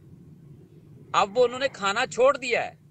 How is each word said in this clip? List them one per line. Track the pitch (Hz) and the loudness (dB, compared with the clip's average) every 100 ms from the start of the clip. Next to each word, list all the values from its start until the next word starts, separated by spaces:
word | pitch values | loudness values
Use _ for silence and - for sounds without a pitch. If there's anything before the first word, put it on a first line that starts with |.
| - - - - - - - - - - - | -14 -20 -20 -20 -20 -20 -20 -20 -20 -20 -4
اب | 160 202 220 | -2 0 2
وہ | 240 | 0
انہوں | 254 | 0
نے | 269 | -4
کھانا | - 196 208 254 | -2 -2 -2 -2
چھوڑ | 185 262 277 | 2 2 2
دیا | 254 202 110 | -2 -2 -2
ہے، | - _ | -10 _